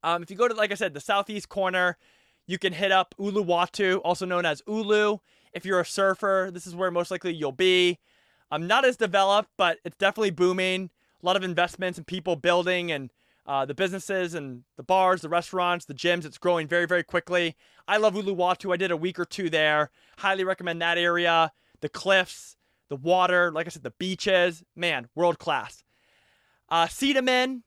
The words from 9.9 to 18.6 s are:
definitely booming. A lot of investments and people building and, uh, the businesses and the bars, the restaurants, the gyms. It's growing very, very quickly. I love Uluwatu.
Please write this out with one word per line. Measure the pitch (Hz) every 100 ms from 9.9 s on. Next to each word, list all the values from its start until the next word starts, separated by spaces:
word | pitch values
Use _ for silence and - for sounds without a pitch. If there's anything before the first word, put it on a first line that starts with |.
| -
definitely | 196 214 208
booming. | 156 180 185 185 185 185 _ _ _
A | 180
lot | 196
of |
investments | 185 175 175 - 185 175
and | 160
people | 180 180 165
building | 165 175 175 180 175
and, | 147 131 _ _ _ -
uh, | 139
the | 135
businesses | 143 185 190 - 190 180
and | 165 139 123 _ -
the |
bars, | 143 190 185 185
the | 160
restaurants, | 170 - 185 175 175 -
the |
gyms. | 135 170 175 156
It's | -
growing | 180 170 151
very, | 175 170
very | 180
quickly. | 160 175 - 180 170 - _ _ -
I | 208
love | 214
Uluwatu. | 196 196 180 180 180